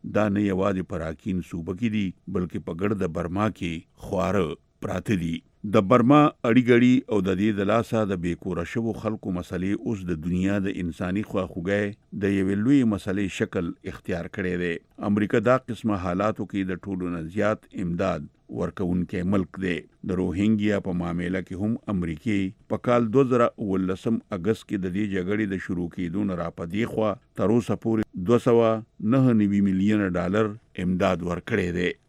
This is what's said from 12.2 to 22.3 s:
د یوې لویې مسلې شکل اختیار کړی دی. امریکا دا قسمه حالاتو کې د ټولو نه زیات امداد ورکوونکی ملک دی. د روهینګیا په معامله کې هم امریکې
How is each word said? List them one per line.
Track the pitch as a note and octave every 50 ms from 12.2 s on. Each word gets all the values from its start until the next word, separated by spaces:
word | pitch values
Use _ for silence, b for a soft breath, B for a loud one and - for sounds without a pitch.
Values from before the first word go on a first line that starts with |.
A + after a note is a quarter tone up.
د | G2 G2 G2+
یوې | G2 F#2+ F#2+ G2 G2+
لویې | G#2+ B2 C#3+ C#3 B2+ A2+
مسلې | G#2 F#2 - G#2 F#2 G2+ G2+ F#2 - -
شکل | A2+ - - G2+ F2 E2 - _ - F#2
اختیار | F2+ - _ - F#2 E2+ E2+ F#2 -
کړی | - F#2 F2+ F2+ F2+
دی. | F2 F2 E2+ - _ _ _ - - G#2+
امریکا | G#2 G#2+ G#2+ F#2+ - B2 G#2 A#2+
دا | B2+ C3 - -
قسمه | A2+ - - A2+ G#2 F#2+ F2
حالاتو | F#2 F2 F#2 G2+ G#2+ G#2+ - G#2+ F2+
کې | - G2+ G2 F#2
د | F#2 F2 -
ټولو | G2 G2 F#2 F2+ F2+ E2+
نه | E2+ D#2+ D#2+ F2+
زیات | G#2+ G2+ G#2 A2 - - _ - C4 G2
امداد | E2+ F2 F2 G2+ F#2 F2 D#2 D2 - _ _ _ _ - A#2
ورکوونکی | - E2+ - - G2 F2 F2+ F2+ F2 - - F#2 F2 F#2 G2+
ملک | G2 F#2 - - - F#2+
دی. | F#2 F2 D2+ - _ _ _ - -
د | F#2 F2+
روهینګیا | F#2 F#2 D#2+ F2+ G2+ A2 A2 G#2+ G#2 G#2 G#2 F#2+ F2+ G2
په | F2+ F2 F2
معامله | E2+ E2+ F2 F2 F2 F#2 F#2+ F2
کې | - F#2 F2
هم | G2+ A2 A#2 - _ -
امریکې | G#2 F#2 F2 E2+ D#2+ D2 _ A#2